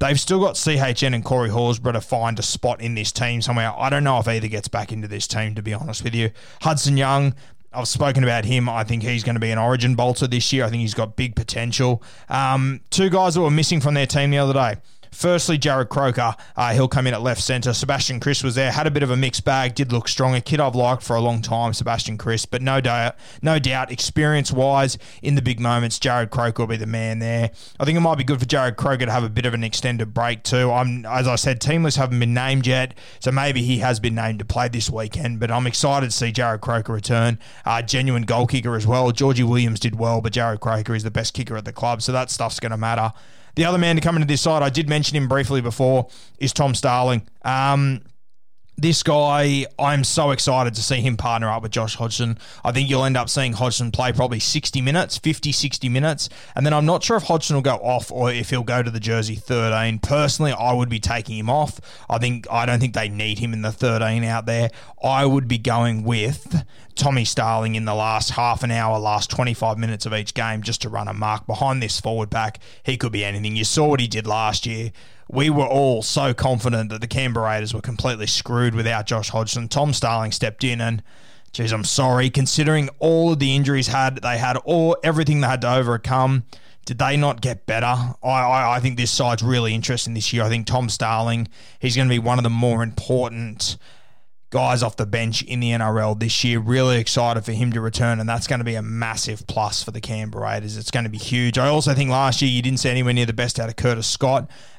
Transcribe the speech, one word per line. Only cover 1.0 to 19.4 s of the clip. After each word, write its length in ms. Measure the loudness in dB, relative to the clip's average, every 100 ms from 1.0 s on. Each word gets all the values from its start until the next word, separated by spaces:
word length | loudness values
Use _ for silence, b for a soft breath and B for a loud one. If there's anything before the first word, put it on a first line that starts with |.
N 100 | 0
and 100 | 0
Corey 280 | 0 0 2
Horsburgh 440 | 2 0 0 0
to 60 | -2
find 380 | -2 -2 0 -2
a 40 |
spot 380 | -4 -2 -2 -2
in 140 | -2
this 180 | -4 -4
team 300 | -2 -2 -2
somewhere. 320 | 0 0 0 0
I 140 | 0
don't 140 | 2
know 140 | 2 2
if 100 | 2
either 200 | 0 -2
gets 200 | -6 -6
back 220 | -6 -6
into 180 | -8 -8
this 180 | -6 -4
team, 280 | -4 -4 -4
to 60 |
be 120 | -6
honest 300 | -6 -6 -6
with 100 | -4
you. 160 | 0 -2 -2 B B
Hudson 340 | 0 0 2 2
Young, 380 | 4 4 2 0 B B -10
I've 140 | -6 -4
spoken 340 | 0 2 4
about 220 | 4 2
him. 240 | 2 2 2
I 160 | 0
think 180 | -2 -2
he's 220 | -2 -2
gonna 160 | -2 -2
be 100 | 0
an 80 | 2
Origin 380 | 2 2 2 2
bolter 300 | 2 2 2
this 260 | 2 2
year. 120 | 2
I 60 | 2
think 100 | 0
he's 140 | -2
got 220 | -2 -4 -2
big 180 | -4
potential. 680 | -2 -4 -2 -2 2 2 2 B B B
Um, 520 | 0 2 2 0 -2 -4
two 200 | 0 4
guys 240 | 4 4
that 60 | 4
were 100 | 4
missing 300 | 4 2 2
from 140 | 2
their 120 | 2 2
team 240 | 2 2
the 80 | 2
other 160 | 2
day. 220 | 2 2 0 b b b
Firstly, 440 | -2 2 2 2 2
Jared 320 | 2 2 0
Croker, 440 | 0 0 2 0 -2 B -2
uh, 160 | 2
he'll 160 | 4 2
come 180 | 2 2
in 60 |
at 80 | 0
left 220 | -2 -2
centre. 320 | 0 0 0
Sebastian 440 | -2 0 0 0 -2
Kris 240 | 0 0
was 120 | 0
there, 180 | 0 0
had 140 | 2 2
a 40 |
bit 120 | 2
of 80 | 2
a 60 | 2
mixed 280 | 0 0